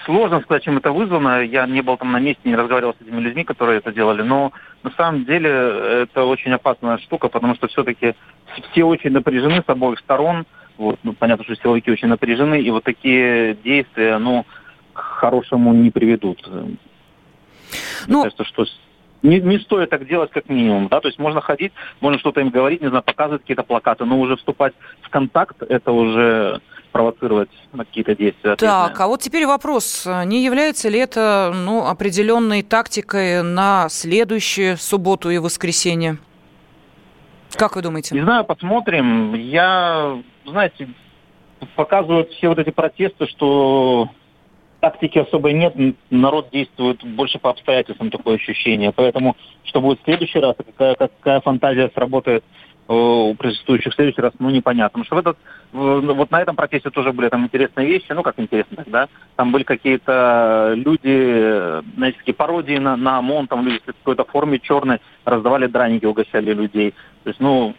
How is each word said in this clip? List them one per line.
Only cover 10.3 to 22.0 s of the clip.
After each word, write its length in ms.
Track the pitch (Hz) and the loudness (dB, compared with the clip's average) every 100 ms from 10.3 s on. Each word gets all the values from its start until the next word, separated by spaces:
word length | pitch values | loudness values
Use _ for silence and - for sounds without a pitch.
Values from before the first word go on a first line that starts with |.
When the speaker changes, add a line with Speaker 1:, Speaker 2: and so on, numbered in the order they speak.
| 170 - - - - | -2 -6 -18 -20 -4
Speaker 1:
Вот, 200 | 107 - | -4 -2
ну, 100 | 117 | -6
понятно, 320 | 107 117 110 | -2 0 0
что 100 | 113 107 | -4 -4
силовики 340 | 120 117 120 | 0 0 0
очень 180 | 110 117 | 0 2
напряжены, 500 | 117 117 117 151 151 | 0 0 2 2 2
и 120 | 120 | 0
вот 140 | 110 | 0
такие 680 | 131 117 135 127 123 117 113 107 | -2 -2 2 2 4 2 0 -2
действия, 540 | 120 143 131 - 110 110 | -2 -2 -2 0 0 2
ну, 300 | 120 123 - - - - _ | 0 0 -2 -12 -20 -20 _
к 60 | - | -14
хорошему 720 | - - 117 127 - 123 120 | -10 -2 0 0 0 2 4
не 160 | 117 117 | 6 4
приведут. 580 | 127 113 113 98 85 - | 4 2 2 -2 -6 -10
Мне 280 | 90 - - _ _ _ _ _ _ _ - - - - - - | -12 -12 -14 _ _ _ _ _ _ _ -20 -16 -14 -12 -8 0
Speaker 2:
Ну, 160 | - | 2
Speaker 1:
кажется, 220 | 110 - | 2 -2
что 200 | - - | -6 -4
с-, 160 | - - _ _ _ _ | -4 -6 _ _ _ _
не, 200 | 143 185 | 4 6
не 160 | 180 208 | 4 0
стоит 320 | - 196 165 | 0 -2 0
так 180 | 147 135 | -4 -2
делать 220 | 170 151 | -2 -2
как 180 | 147 - | -4 -2
минимум, 400 | 131 113 101 98 | 0 2 2 0
да, 120 | 147 | 0
то 80 | 139 | -2
есть 100 | 135 | -4
можно 240 | 151 156 | -2 -2
ходить, 320 | - 147 196 - - - | -2 -2 -4 -8 -20 -4